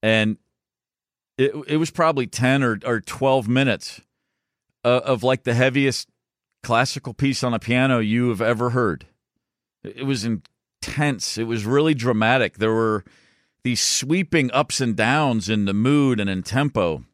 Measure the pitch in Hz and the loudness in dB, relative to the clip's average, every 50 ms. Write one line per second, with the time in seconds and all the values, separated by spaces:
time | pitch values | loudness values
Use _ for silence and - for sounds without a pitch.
0 | - 110 110 110 107 110 107 - _ _ _ _ _ _ _ _ _ _ _ _ | 0 0 2 2 2 0 -2 -4 _ _ _ _ _ _ _ _ _ _ _ _
1 | _ _ _ _ _ _ _ - 131 139 143 151 143 - 147 156 165 156 - - | _ _ _ _ _ _ _ 0 0 0 0 -4 -6 -2 -2 -2 -2 -2 -2 0
2 | 170 160 156 135 127 110 - - 123 127 135 139 135 120 110 98 - 123 120 113 | 2 2 2 0 -2 -4 -4 0 2 2 2 2 2 0 -2 -2 -2 -4 -4 -4
3 | 92 - - - 131 135 131 135 113 104 123 127 139 135 107 92 - - - - | -4 -8 -8 -2 0 2 2 2 2 0 0 2 2 2 0 -2 -6 -14 -18 -18
4 | _ _ _ _ _ _ _ _ _ _ _ _ _ _ _ _ _ 120 123 127 | _ _ _ _ _ _ _ _ _ _ _ _ _ _ _ _ _ 2 2 2
5 | - - 131 113 104 127 131 127 _ 127 120 117 127 131 127 139 139 135 120 - | 2 0 -2 0 2 0 0 0 _ -2 0 2 2 2 2 2 0 0 0 -2
6 | - _ _ _ _ _ _ _ _ _ _ _ - - 120 113 127 135 - 147 | -8 _ _ _ _ _ _ _ _ _ _ _ -6 0 2 2 2 0 -2 -8
7 | - 135 117 _ 135 139 131 - - 127 120 110 - 113 120 127 131 135 131 120 | -10 -12 -6 _ -2 -2 0 0 -2 -2 -4 -4 -2 0 0 2 2 2 2 2
8 | 110 107 110 120 123 123 117 95 113 110 120 107 120 123 117 127 120 104 82 65 | 2 0 0 2 2 0 0 0 0 0 0 0 0 -2 0 0 0 0 -2 -4
9 | - _ _ _ _ _ _ _ _ _ _ _ _ _ _ _ _ - - - | -8 _ _ _ _ _ _ _ _ _ _ _ _ _ _ _ _ -16 -14 -8
10 | 131 135 135 120 101 117 113 95 - - _ _ _ _ _ _ - - - - | -4 -4 -4 -2 -2 -4 -4 -4 -6 -14 _ _ _ _ _ _ -12 -10 -4 -2
11 | 147 147 135 101 - - - - 113 113 117 113 101 107 127 143 151 160 160 131 | 0 0 -2 -4 -6 -8 -6 -6 -4 -4 -4 -4 -2 0 2 2 4 2 0 0
12 | 113 123 120 107 110 110 123 135 120 98 _ - 107 110 110 113 113 110 107 104 | 0 0 0 2 2 2 2 2 2 0 _ -2 0 0 2 2 2 0 0 -2
13 | 92 _ _ _ _ _ _ _ _ _ _ _ _ 123 120 110 - - - - | -4 _ _ _ _ _ _ _ _ _ _ _ _ -4 -2 0 -2 -2 -2 -2
14 | - 135 156 185 190 - - 165 139 123 117 131 151 - - - 135 120 107 92 | 0 0 0 0 0 0 0 0 0 2 0 -2 -2 -2 -2 -2 -2 -2 0 0
15 | 107 113 131 151 156 139 120 113 92 95 110 107 101 98 98 101 110 127 143 147 | 0 2 2 2 2 2 0 0 -2 0 0 0 0 0 0 0 2 2 4 4
16 | 143 135 123 107 104 98 95 92 90 - - 131 143 147 - 117 95 85 80 69 | 4 2 2 0 -2 -2 -4 -4 -6 -4 -2 -2 -2 0 0 0 0 0 -2 -4
17 | 60 _ | -8 _